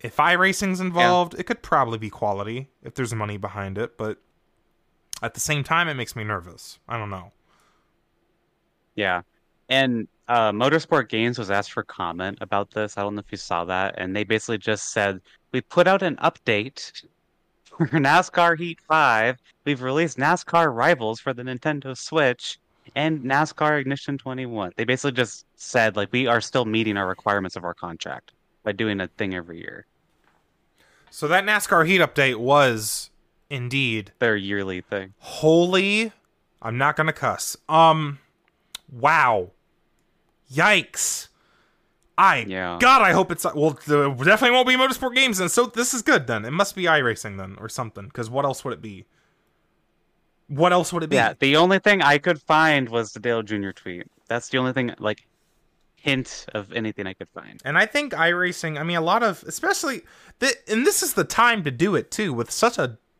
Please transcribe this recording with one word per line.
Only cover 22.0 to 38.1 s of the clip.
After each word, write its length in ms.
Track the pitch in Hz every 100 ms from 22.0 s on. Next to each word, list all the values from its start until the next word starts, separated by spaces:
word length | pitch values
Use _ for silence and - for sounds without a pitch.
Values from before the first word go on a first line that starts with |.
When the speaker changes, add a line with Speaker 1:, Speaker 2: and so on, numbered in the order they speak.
| - 156 135 123 - - _ _ -
Speaker 2:
and 260 | 139 156 156
nascar 560 | 127 139 151 - 151 151
Ignition 400 | 135 139 - 139
twenty-one." 540 | 131 131 127 110 90 -
They 80 |
basically 280 | 113 127 143
just 340 | 127 117 - _
said, 420 | _ - 127 110 101
like, 120 | 101
"We 140 | 123 127
are 140 | 117
still 240 | - 135
meeting 320 | 117 113 110 101
our 100 | 92
requirements 480 | 92 107 101 95 92
of 80 |
our 100 | 87
contract 580 | 87 87 82 - 65 - _ _ _
by 80 | 107
doing 280 | 98 110 98
a 60 | 92
thing 280 | - 101
every 240 | 92 85 85
year." 280 | - - - _ _ _ _ _ _ _ _ _ _ _ _
Speaker 1:
So 180 | - 151
that 160 | 185
nascar 420 | 202 208 - 175 160
Heat 140 | 185
update 360 | 156 - 135 113
was 760 | 120 143 135 113 107 - - _ _ _ _
indeed 640 | 127 123 135 127 110 101 _
Speaker 2:
their 160 | 117 104
yearly 440 | 98 101 98 90
thing. 340 | - 101 95 _
Speaker 1:
Holy, 920 | - - 156 165 175 185 196 214 226 - _ _ _ _
I'm 180 | 113 120
not 180 | 139 147
gonna 160 | 160
cuss. 440 | - 127 92 - - -
Um, 500 | 160 165 156 147